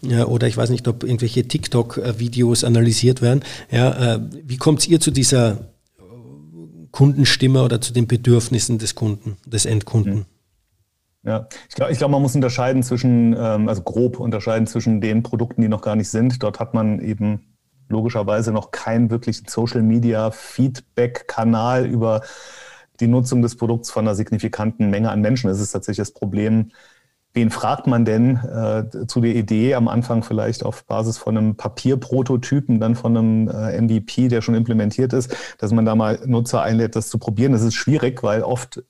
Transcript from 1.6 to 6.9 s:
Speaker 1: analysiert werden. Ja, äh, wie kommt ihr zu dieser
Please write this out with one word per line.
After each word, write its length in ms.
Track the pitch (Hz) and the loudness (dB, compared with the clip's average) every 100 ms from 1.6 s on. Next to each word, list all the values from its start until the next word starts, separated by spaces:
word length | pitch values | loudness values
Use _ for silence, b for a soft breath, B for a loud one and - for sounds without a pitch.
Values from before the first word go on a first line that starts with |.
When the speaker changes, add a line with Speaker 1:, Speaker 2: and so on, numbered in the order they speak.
| - 123 117 - 123 107 120 123 120 120 | -2 0 0 -4 -6 -4 -4 0 2 2
Speaker 1:
analysiert 600 | 120 117 117 110 120 127 | 4 4 4 4 2 4
werden. 180 | 120 135 B B B | 2 2 B B B
Ja, 460 | 120 131 131 123 110 | 2 2 2 0 0
äh, 40 | 110 - | -4 -12
wie 140 | 156 131 | -10 -2
kommt 280 | - 151 - | 2 2 4
ihr 140 | 165 | 2
zu 100 | 160 | 2
dieser 600 | 135 120 131 117 104 - _ _ _ 92 120 120 139 151 117 82 - 80 | 2 2 4 4 0 -8 _ _ _ -20 -20 -20 -20 -20 -20 -20 -20 -20